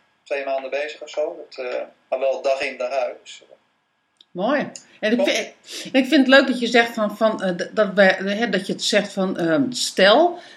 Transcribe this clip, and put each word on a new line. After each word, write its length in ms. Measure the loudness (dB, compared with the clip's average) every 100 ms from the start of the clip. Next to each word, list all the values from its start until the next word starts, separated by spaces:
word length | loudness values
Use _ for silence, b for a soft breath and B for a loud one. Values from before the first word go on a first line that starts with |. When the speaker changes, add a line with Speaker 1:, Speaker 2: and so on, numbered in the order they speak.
| _ _
Speaker 1:
twee 200 | -8 -6
maanden 260 | -4 -6 -4
bezig 320 | -6 -6 -10
of 60 | -12
zo. 260 | -6 -6 -6 -16
Dat, 180 | -10 -8
eh, 140 | -6 -8 _ -8
maar 100 | -2
wel 240 | -2 -2
dag 180 | -2 -2
in, 160 | -4 -6
dag 140 | -6
uit. 240 | -4 -4 -8
Dus, 200 | -18 -20 _
eh. 60 | _ _ _ _ _ _ _ _
Speaker 2:
Mooi. 400 | -6 -2 -2 -2 -10 b b
En 100 | -2
ik 60 | 0
Speaker 1:
Klopt. 120 | 0
Speaker 2:
vind, 160 | 0 -4 -12 B B B
ik 120 | 0 2
vind 60 | 4 6
het 0 |
leuk 180 | 6 4
dat 140 | 0
je 60 | 0
zegt 280 | 2 2
van, 220 | 0 -4 0
van, 260 | 0 0
eh, 80 | -4
d-, 260 | -4 -4 -2
dat 160 | 0
wij, 220 | 4 4 4
hè, 240 | 0 -2 -2
dat 180 | -2 -4
je 60 |
het 100 | -6
zegt 300 | 0 0 0
van, 260 | -2 -4 -2
ehm, 320 | 0 2 0
stel, 640 | -2 -6 4 6 6 4 B B